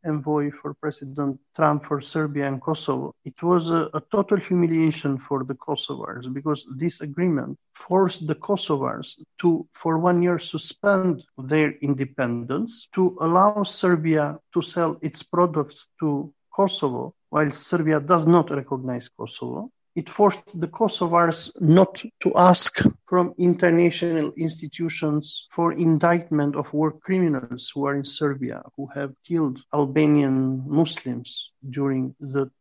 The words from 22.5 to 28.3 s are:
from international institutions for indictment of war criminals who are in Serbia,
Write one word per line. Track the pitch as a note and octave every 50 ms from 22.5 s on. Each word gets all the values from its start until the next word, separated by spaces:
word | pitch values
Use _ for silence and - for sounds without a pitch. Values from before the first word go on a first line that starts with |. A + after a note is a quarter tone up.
| F3+ F3+ - - - - - - - _ _
from | - F#3 F3+ F3 F3+ -
international | - F3+ F3+ E3+ F3 F#3 F3 E3 E3+ F3 E3+ E3 - E3+ E3+ E3 D#3+ D3 C#3+ -
institutions | - D#3+ D#3+ D#3+ D#3+ E3 D3 - - E3+ E3 - - F3 D3+ D3 D3+ D3 - - - - _
for | - - E3+ E3
indictment | - - E3+ E3 D#3+ D3 F3 E3+ F3 F3 E3+ - D#3 D3 C#3+ C#3+ C#3+
of | D3+ D3 - -
war | D3 D#3 D#3
criminals | D3+ - _ - F#3+ F#3 F3+ E3 D3 C3 B2 A#2+ B2 B2 - - -
who | C#3+ C#3+
are | C#3 C#3
in | C#3+ C3+
Serbia, | C#3 - - D#3 C#3+